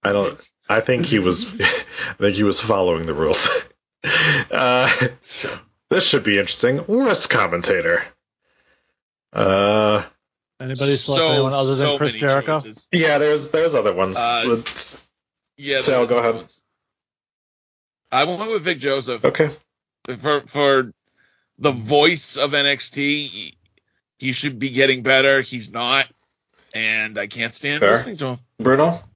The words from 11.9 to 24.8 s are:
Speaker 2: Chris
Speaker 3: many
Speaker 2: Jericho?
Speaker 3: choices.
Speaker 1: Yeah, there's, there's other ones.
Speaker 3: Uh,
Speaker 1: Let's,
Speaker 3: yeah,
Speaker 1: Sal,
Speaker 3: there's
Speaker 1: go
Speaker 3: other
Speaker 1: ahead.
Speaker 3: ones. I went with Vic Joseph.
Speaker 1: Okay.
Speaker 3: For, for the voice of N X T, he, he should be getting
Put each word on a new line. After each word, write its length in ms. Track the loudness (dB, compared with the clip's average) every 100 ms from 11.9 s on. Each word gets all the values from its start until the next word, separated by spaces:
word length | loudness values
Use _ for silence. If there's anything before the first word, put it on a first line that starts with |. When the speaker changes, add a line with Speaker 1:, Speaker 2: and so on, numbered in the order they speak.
| 0
Speaker 2:
Chris 160 | -2
Speaker 3:
many 80 | 0
Speaker 2:
Jericho? 400 | 0 0 0 -4
Speaker 3:
choices. 260 | -4 -16 -4
Speaker 1:
Yeah, 240 | 0 2 4
there's, 320 | 2 0 0
there's 260 | 0 2
other 200 | 2 0
ones. 240 | 0 0 2
Speaker 3:
Uh, 260 | 0 2 0
Speaker 1:
Let's, 560 | 0 -2 -2 -2 -4 _ _ _ _ _ _
Speaker 3:
yeah, 220 | -4 -2
Speaker 1:
Sal, 220 | 2 2
Speaker 3:
there's 100 | 2
Speaker 1:
go 80 | 2
Speaker 3:
other 100 | 2
Speaker 1:
ahead. 60 | -2
Speaker 3:
ones. 240 | -8 _ _ _ _ _ _ _ _ _ _ _ _ _ _ _ _
I 120 | 0
went 260 | 0 -2 -4
with 120 | -4
Vic 160 | -2 -4
Joseph. 460 | -2 -2 -4 -2
Speaker 1:
Okay. 240 | -2 2 -2 -2 _ _ _ _ -14 -8
Speaker 3:
For, 220 | -2 -2 -2
for 440 | 0 4 4 0 -8 _ _ _ _ _ _
the 140 | -2
voice 640 | -2 0 4 4 0 -6 -4
of 160 | -2
N 140 | 0 0
X 240 | -2 -6
T, 360 | -6 -4 -4 -6
he, 280 | -14 -16 -18 _ _ _ _ _ _
he 140 | -6
should 260 | -4 -6 -6
be 100 | -6
getting 340 | 2